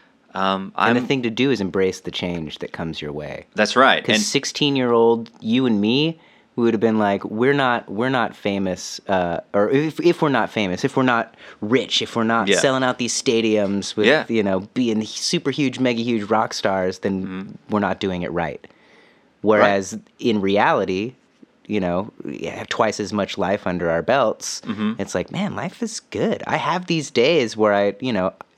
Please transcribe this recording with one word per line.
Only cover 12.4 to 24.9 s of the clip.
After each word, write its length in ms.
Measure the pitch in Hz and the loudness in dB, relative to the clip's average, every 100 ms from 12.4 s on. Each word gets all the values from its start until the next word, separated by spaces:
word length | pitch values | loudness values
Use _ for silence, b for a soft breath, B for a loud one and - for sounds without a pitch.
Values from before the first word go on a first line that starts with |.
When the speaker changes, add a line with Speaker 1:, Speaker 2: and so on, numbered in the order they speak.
| 98 | 2
Speaker 1:
Yeah. 120 | 92 | 4
Speaker 2:
selling 260 | 143 131 | 4 2
out 140 | 131 123 | 0 -2
these 220 | 117 - | -4 -2
stadiums 760 | - 113 113 107 98 98 95 - | 0 2 4 2 2 -2 -4 0
with, 100 | 107 | 4
Speaker 1:
Yeah. 180 | 151 - | 4 2
Speaker 2:
you 140 | 113 | 0
know, 240 | 98 95 101 | 2 0 -2
being 300 | 123 120 107 | -2 0 0
super 460 | 107 - - 170 147 | -2 -6 -4 -2 -2
huge, 300 | 131 135 135 | 0 -2 0
mega 220 | 127 117 | 0 0
huge 220 | 117 117 101 | 0 -2 0
rock 220 | 110 113 | 0 0
stars, 460 | - 104 95 92 - | -2 -2 0 -2 -2
then 240 | 101 95 95 | -4 -4 -4
Speaker 1:
Mm-hmm. 240 | 92 101 104 - | -8 -12 -16 -4
Speaker 2:
we're 100 | 107 | -2
not 180 | 98 92 | 0 -2
doing 240 | 98 90 | -4 -4
it 80 | 85 | -4
right. 300 | 85 80 - | -4 -4 -6
Speaker 1:
Right. 60 | - b b b b b b _ | -16 b b b b b b _
Speaker 2:
Whereas 560 | 104 107 104 101 95 110 - _ | 2 6 6 4 -2 -10 -14 _
in 200 | 123 107 | 0 0
reality, 760 | 98 98 139 143 95 92 113 - _ _ - _ - | 2 2 4 2 0 -2 -4 -10 _ _ -20 _ -6
you 140 | 104 | -2
know, 320 | 90 90 104 - | 0 -2 -4 -10
we 220 | - 62 - | -12 -10 -10
have 220 | - 117 | -8 -4
twice 320 | - 110 101 | 0 0 0
as 120 | 98 | -2
much 240 | 104 95 - | -2 -2 -2
life 280 | 101 101 98 | -2 0 -2
under 240 | 90 85 | -2 0
our 120 | 82 | 0
belts. 580 | 80 135 110 - - - - | 2 2 2 -2 -8 -10 -8
Speaker 1:
Mm-hmm. 260 | 104 107 | -4 -4